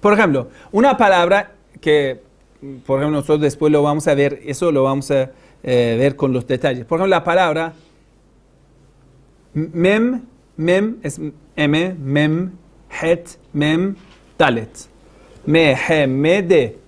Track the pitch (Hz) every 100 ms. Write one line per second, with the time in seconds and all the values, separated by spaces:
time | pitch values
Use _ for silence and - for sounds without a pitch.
0 | 202 208 214 135 123 - - 196 262 262
1 | 220 185 175 196 202 - _ - - 151
2 | 139 127 _ _ _ _ 139 135 - 135
3 | 147 151 135 151 147 - 156 151 147 147
4 | 147 143 143 139 - 139 175 147 135 135
5 | 135 139 131 - _ _ - 123 117 113
6 | 135 135 143 127 117 131 151 123 113 165
7 | 190 180 160 175 180 156 165 160 _ _
8 | _ _ _ _ _ _ _ _ _ _
9 | _ _ _ _ _ - 160 160 175 208
10 | 233 254 - _ _ _ 160 185 208 233
11 | 156 139 156 147 _ - 147 151 180 185
12 | 135 143 151 160 185 - _ _ _ -
13 | 160 170 175 - _ 147 147 160 190 196
14 | - - _ _ 151 117 107 - - _
15 | _ - - - - 156 160 135 - 160
16 | 143 131 147 185 180 175 120 -